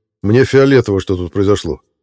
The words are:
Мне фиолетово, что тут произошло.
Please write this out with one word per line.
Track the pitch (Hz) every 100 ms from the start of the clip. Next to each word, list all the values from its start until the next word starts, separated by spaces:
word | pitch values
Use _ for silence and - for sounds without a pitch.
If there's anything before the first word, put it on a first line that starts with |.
| _ _
Мне | 98 120 127
фиолетово, | 135 139 131 113 98
что | - 90
тут | 87
произошло. | 101 98 98 82 69 _ _